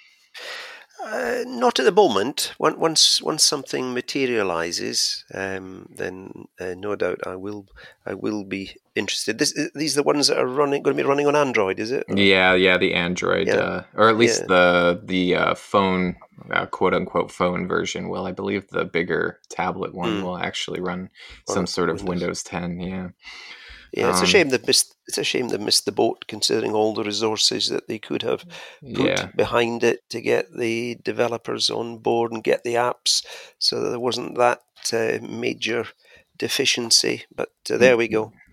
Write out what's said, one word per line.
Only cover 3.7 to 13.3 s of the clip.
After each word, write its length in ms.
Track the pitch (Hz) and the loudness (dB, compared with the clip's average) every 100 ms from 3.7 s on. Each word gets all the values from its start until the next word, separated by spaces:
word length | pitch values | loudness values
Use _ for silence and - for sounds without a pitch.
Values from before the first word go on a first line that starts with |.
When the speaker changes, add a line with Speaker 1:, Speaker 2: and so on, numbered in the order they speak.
| 139 127 | -4 -4
Speaker 1:
materializes, 1300 | 123 - 143 131 117 98 85 85 85 107 117 - - - | -4 -4 -2 0 2 0 0 -2 -4 -4 -2 -2 -4 -10
um, 540 | 95 95 95 95 92 92 | -8 -6 -6 -10 -16 -16
then, 560 | - 92 92 95 - - - | -8 -8 -8 -14 -16 -18 -10
uh, 160 | 92 90 | -8 -6
no 180 | 104 101 | -6 -2
doubt 240 | 90 - 92 | -2 -2 -6
I 100 | 92 | -8
will, 300 | 98 104 98 - - - - | -8 -10 -12 -20 -20 -14 -10
I 80 | |
will 300 | 98 110 107 95 | -6 -4 -4 -4
be 300 | 98 95 - _ - | -8 -8 -14 _ -4
interested. 420 | 101 - - 113 | -4 -4 -4 0
This, 160 | 147 - 147 143 | 0 0 -6 -4
these 220 | 151 139 | -2 0
are 40 | |
the 60 | 143 | 2
ones 200 | 147 131 | 2 2
that 100 | - | 2
are 100 | 127 | 0
running, 360 | 131 143 143 | 0 0 0
gonna 120 | 143 139 | 0 0
be 80 | |
running 240 | 131 139 147 | 0 2 4
on 80 | 147 | 4
Android, 440 | 139 113 95 95 | 2 2 0 0
is 120 | 107 | -2
it? 140 | 135 - | -4 -2
Or 80 | 98 | 2
Speaker 2:
Yeah, 360 | 98 95 92 | 6 6 6
yeah, 240 | 92 92 90 | 6 6 4
the 160 | 92 | 4
Android, 540 | 87 87 90 90 | 2 0 -2 0